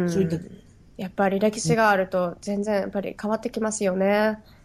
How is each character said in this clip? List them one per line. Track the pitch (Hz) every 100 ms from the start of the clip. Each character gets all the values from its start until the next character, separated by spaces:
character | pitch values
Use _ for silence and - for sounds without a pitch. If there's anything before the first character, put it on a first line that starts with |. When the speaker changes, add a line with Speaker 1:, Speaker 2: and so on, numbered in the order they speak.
Speaker 1:
ん。 | 175
Speaker 2:
そ | 190
う |
い | 175
っ |
た。 | 165 - - - - - -
Speaker 1:
や | 185
っ |
ぱ | - 196
り | 196
歴 | 214 214
史 | 165 226
が | 220
あ | 196
る | 185
と | 185 175 -
全 | - 202
然 | 202 202
や | 196
っ |
ぱ | 202
り | 190 -
変 | 208
わ | 220
っ |
て | 233
き | 233
ま | 220
す | 214
よ | 196 185
ね。 | 196 208 214 214 - -